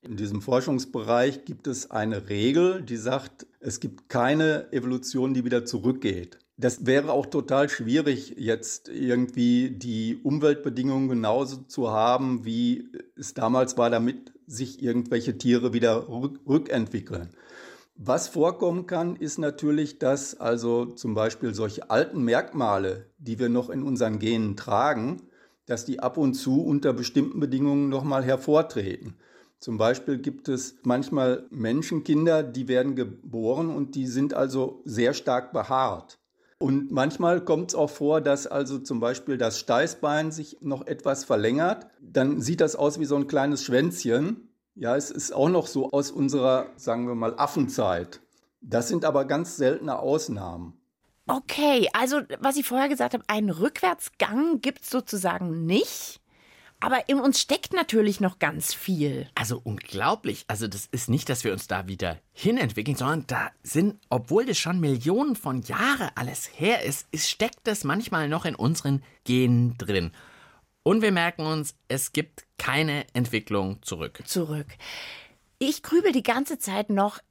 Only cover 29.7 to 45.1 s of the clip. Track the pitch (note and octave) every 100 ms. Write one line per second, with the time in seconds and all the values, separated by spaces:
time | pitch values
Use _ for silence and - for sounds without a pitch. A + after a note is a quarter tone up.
29.7 | A2 A2 B2+ - C3 C3+ B2 - C3 -
30.7 | - B2 B2 C3+ D3+ B2+ B2+ - C3+ A2+
31.7 | C3+ D#3+ D#3+ D3+ D3+ E3 D#3 C#3+ A#2+ C3
32.7 | B2+ C3 B2+ A2+ G2+ D#3+ A#2 A2 C3 E3
33.7 | D3 C3+ C#3 B2+ B2 C#3 C3+ C3+ C3 B2+
34.7 | - - A2 A#2+ C#3+ - B2+ B2+ B2 G2+
35.7 | C3 C3 F2 - - _ _ _ _ C#3
36.7 | C3+ C#3 - C#3 C#3 E3+ F3 F3 D#3+ F3
37.7 | - D3 - D3 D#3 C#3+ C#3 - C#3+ C3+
38.7 | C3+ C3 A#2+ A#2 C3 - B2+ A#2 G#2+ -
39.7 | B2 D#3+ - D3+ D3+ D#3 D#3 D3+ - D3+
40.7 | C#3 - D3 C#3+ C3+ - A2 G#2+ C3+ E3+
41.7 | A3 - _ - - C3 D3 A2+ E3+ D#3
42.7 | - D3 D3 C#3+ C#3+ C#3 D3+ C#3 C#3 -
43.7 | B2 D#3+ F3 B2 A#2 D#3+ A3+ - _ _
44.7 | - A#2 C3+ D3